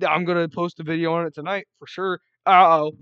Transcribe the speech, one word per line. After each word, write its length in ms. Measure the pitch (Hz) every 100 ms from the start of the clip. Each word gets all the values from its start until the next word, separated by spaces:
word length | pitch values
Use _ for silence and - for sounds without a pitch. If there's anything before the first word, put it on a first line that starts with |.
| 151
I'm 200 | 156 175
gonna 220 | 175 165
post 300 | 175 175 -
a 40 |
video 300 | 156 165 165
on 120 | 170 170
it 80 |
tonight 320 | 147 156 196 - _
for 80 | 139
sure. 340 | - 190 175 _ _ -
Uh-oh, 460 | 180 175 160 151 151